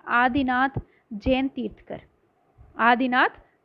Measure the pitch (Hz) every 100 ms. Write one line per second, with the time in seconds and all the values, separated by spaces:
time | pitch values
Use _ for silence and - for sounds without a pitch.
0 | - 233 254 269 254 254 262 - - _
1 | _ 208 262 262 269 262 220 - - -
2 | - _ _ _ _ _ - - 226 240
3 | 262 247 370 - _ _